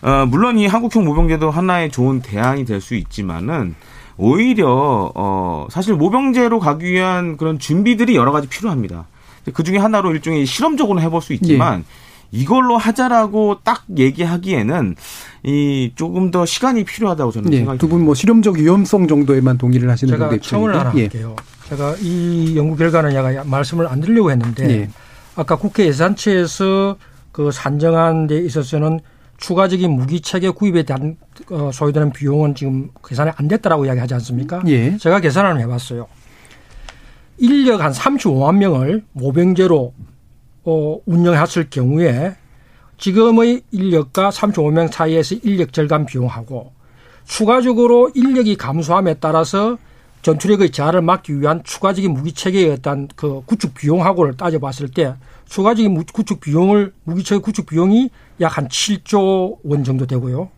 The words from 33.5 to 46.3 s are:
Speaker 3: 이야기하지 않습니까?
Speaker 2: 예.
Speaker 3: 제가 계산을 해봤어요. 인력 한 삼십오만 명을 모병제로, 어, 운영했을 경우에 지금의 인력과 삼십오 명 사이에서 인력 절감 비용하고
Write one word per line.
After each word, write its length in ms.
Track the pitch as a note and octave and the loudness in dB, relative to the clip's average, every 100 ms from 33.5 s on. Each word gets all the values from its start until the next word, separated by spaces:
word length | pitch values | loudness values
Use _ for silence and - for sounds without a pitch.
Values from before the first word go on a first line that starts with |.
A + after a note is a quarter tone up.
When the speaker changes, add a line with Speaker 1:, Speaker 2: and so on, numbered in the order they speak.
| G#3+ G#3 D#3+ | 0 0 0
Speaker 3:
이야기하지 300 | C3+ B2+ A#2+ | 0 -2 -2
않습니까? 480 | B2 A#2 B2 D3 F3 F3+ | -4 -4 -6 -6 -4 2
Speaker 2:
예. 300 | C3 A#2 G#3 | 2 2 0
Speaker 3:
제가 240 | E3 G3 | 2 2
계산을 400 | E3+ C#3 G3 D#3 | 2 2 2 0
해봤어요. 460 | A#2 B2 B2 A#2+ A#2 - - - - - - - - - - - - - | -2 -4 -8 -12 -12 -20 -20 -20 -20 -20 -20 -20 -20 -20 -20 -20 -20 0
인력 460 | A#3+ C#4+ B3+ G#3+ | 2 4 4 2
한 100 | D3+ | 0
삼십오만 640 | B2+ C4+ C#4 G3 C3 C#3 G3 | 0 0 0 0 2 4 4
명을 460 | G3 C#3 C3 G#3+ - | 4 2 0 -2 -6
모병제로, 800 | - B2+ C3+ F3+ F3+ F#3 D#3+ B2 - - - _ - - - | -6 -2 2 2 4 4 2 0 -10 -20 -20 _ -20 -20 -12
어, 340 | - D#3+ D3+ D#3+ | -2 -2 -2 -6
운영했을 600 | - E3+ F3 D#3+ D#3+ - D#3+ | -2 2 4 2 2 -2 -4
경우에 640 | C#3 B2 D3+ E3+ A#2+ E3+ F#3 - - _ - - - | -2 0 2 2 0 -4 -8 -20 -20 _ -20 -20 -8
지금의 640 | - F#3+ A3+ A3+ A#3 B3 _ | 0 4 4 6 4 0 _
인력과 580 | G3+ F#3+ E3 C#3+ - G3 | -4 0 0 0 -2 -2
삼십오 400 | G3 G#3 G#3 D3+ | 0 -2 0 0
명 180 | D#3+ E3 | 2 0
사이에서 460 | - D#3+ D#3+ D#3 A3 | 0 0 0 0 -4
인력 320 | A3 G3 D#3 | -2 -2 -2
절감 320 | - D3+ D3+ D3 | -2 0 0 -2
비용하고 640 | C3 B2 | -4 -4